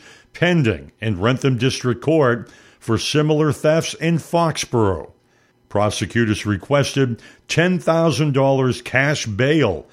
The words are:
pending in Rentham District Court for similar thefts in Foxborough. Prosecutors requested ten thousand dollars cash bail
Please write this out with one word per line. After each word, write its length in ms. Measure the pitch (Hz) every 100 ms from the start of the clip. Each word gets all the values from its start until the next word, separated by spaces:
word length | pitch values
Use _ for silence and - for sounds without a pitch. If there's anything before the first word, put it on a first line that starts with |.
| - - _
pending 580 | - 175 170 113 78 71 -
in 160 | 110 87
Rentham 420 | 110 131 139 120
District 440 | 127 - 123 117
Court 480 | 139 160 127 117 - - - _
for 200 | - 110
similar 540 | - 147 151 156 156
thefts 420 | - 151 160 -
in 240 | - 160 165
Foxborough. 920 | - 170 165 - - 120 101 82 - _ _ _ _ _ _
Prosecutors 800 | 101 104 - 98 117 110 104 104
requested 720 | 101 - 143 - 139 127 113 - - -
ten 320 | - 180 180
thousand 540 | - 165 165 123 151
dollars 480 | 135 135 139 131 117
cash 440 | - 127 143 147 113
bail 600 | 101 135 160 113 80 -